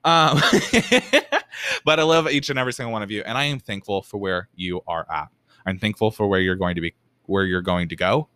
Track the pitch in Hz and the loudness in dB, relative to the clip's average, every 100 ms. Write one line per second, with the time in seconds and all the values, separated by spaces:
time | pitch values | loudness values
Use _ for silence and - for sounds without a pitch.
0 | 160 165 156 143 - - - 233 - 247 | 4 4 4 4 4 2 4 0 4 0
1 | - 294 285 285 - - - 508 - 156 | 4 0 2 -4 -4 -8 -6 -2 2 2
2 | 156 165 156 143 139 131 127 120 120 110 | 4 4 4 -2 0 -2 -2 -4 -6 -6
3 | 101 104 - 123 143 135 - 98 - 98 | -6 -6 -4 -4 -2 -4 -8 -10 -4 -4
4 | - 104 98 90 92 - 90 90 - 82 | -4 -6 -2 -4 -6 -10 -6 -6 -6 -6
5 | 80 78 76 _ _ _ - 92 107 107 | -4 -6 -8 _ _ _ -8 -4 -6 -2
6 | 110 - 104 95 92 92 90 87 82 _ | -2 0 0 2 0 0 -2 -2 -6 _
7 | _ _ - 98 95 90 87 90 85 82 | _ _ -2 0 0 -2 0 -2 -2 -2
8 | 90 127 151 | 0 0 -2